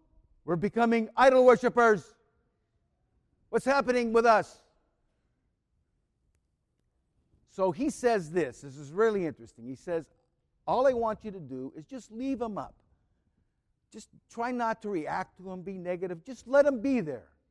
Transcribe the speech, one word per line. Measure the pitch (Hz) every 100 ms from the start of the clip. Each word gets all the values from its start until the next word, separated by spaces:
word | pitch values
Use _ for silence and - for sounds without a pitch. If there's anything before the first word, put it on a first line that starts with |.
| _ _ _ _ 143
we're | 170
becoming | 202 226 233 233 220
idol | - 262 262
worshipers. | 254 247 247 240 233 202 - _ _ _ _ _ _ _ _ _ _ _ _ _ _
What's | 226 254
happening | 277 254 247 233
with | 226
us?" | 233 208 165 - _ _ _ _ _ _ _ _ _ _ _ _ _ _ _ _ _ _ _ _ _ _ _ _ _ _ _ _ _
So | - 190
he | 160 285
says | - 247 220 151
this. | 180 139 -
This | 139 135
is | 139
really | 170 226 208 165
interesting. | 117 113 - 117
He |
says, | 131 - 170 143 _ _ _ _ _ -
"All | 202 277
I |
want | 240 226 214
you | 214
to | 190
do | 135 131 131 -
is |
just | 151 262 -
leave | 220 269 247
'em | 233 185
up. | 127 - _ _ _ _ _ _ _ _ _ _ _
Just | 220 - _ _
try | - 233
not | 247 226 220
to | 208
react | 185 147 160 185 _
to | 185
'em, | 185
be | 175 190
negative. | 175 180 185 170
Just | 208 254 226
let | 277
'em | 285 262
be | 247 254
there. | 156 120 85 _ _